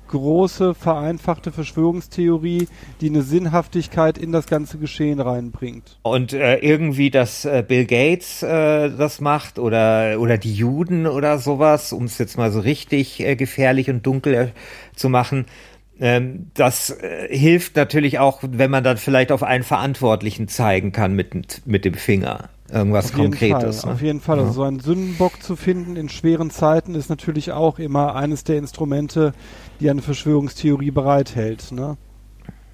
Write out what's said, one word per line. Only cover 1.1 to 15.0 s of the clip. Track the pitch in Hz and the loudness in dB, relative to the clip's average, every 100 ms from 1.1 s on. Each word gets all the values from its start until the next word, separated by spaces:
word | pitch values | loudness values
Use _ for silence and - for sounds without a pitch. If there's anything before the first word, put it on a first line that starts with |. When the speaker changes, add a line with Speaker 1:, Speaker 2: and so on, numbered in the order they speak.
| 165 - 160 170 | -4 -4 -4 -6
Speaker 1:
Verschwörungstheorie, | 160 147 160 165 175 - - 170 165 170 175 175 - - - | -10 -6 0 0 0 -6 -2 0 0 0 -2 -2 -6 -18 -6
die | 156 | 0
eine | 151 | 0
Sinnhaftigkeit | 135 170 175 170 160 180 156 170 160 160 | 2 0 2 0 0 -4 -2 0 0 0
in | 165 | -2
das | 165 - | -2 0
ganze | 156 151 156 | -2 -4 -8
Geschehen | 151 - 151 143 | -8 -4 -2 -2
reinbringt. | 123 123 120 - 123 120 - _ | -2 -4 -6 -10 -12 -12 -20 _
Speaker 2:
Und, | 113 127 123 | -2 -2 -2
äh, | 139 127 127 | 0 2 2
irgendwie, | 147 156 165 139 139 | 4 2 2 2 2
dass, | 135 120 - 147 | 4 2 -2 -2
äh, | 135 101 | 0 2
Bill | 127 117 | 2 4
Gates, | 120 147 175 - - | 4 4 2 -4 -8
äh, | 156 160 151 151 147 | -2 2 2 2 0
das | 123 151 - | 0 -2 -2
macht | 143 147 - - | 0 0 -2 -4
oder, | 117 113 110 110 110 107 | 0 4 4 4 2 0
oder | 117 110 | 2 2
die | 113 | 0
Juden | 101 120 143 170 175 160 | 0 0 0 0 0 0
oder | 135 147 147 | 0 0 0
sowas, | 135 139 156 151 - | 0 2 4 4 0
um's | - 120 - | -6 -6 -4
jetzt | 120 - | -4 0
mal | 113 | 0
so | 107 | 0
richtig, | 104 151 - 143 131 - | 0 -2 -2 -2 -2 -2
äh, | - 127 | -2 0
gefährlich | 135 - 131 131 131 | -2 2 2 2 0
und | 127 135 | -2 -2
dunkel, | 131 143 | 0 2
äh, | 123 123 - - - - | 2 0 -4 -20 -20 -20
zu | - | -4